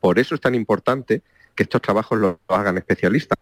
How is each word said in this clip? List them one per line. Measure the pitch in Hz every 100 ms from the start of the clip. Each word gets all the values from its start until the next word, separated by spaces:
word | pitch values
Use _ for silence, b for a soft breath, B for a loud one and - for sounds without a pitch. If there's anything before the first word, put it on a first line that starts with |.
Por | 98 90
eso | 127
es | 156
tan | 127
importante | 123 107 104 - 135 123 107 b b b
que | -
estos | 101 -
trabajos | - 104 110 113
los | 98 87 _
hagan | 92 101 92
especialistas | - 95 90 120 - -